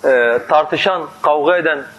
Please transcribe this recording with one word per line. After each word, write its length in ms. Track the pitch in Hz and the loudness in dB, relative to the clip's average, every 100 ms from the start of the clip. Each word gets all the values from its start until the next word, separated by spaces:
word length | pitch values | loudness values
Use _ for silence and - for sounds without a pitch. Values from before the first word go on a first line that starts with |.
| 143 | 2
E, 340 | 127 117 120 - | 2 2 0 2
tartışan, 520 | 151 156 160 196 185 151 - | 0 0 -2 -2 -2 -8 -4
kavga 360 | 165 151 147 180 | 0 0 2 0
eden 220 | 160 147 139 | 0 -4 -8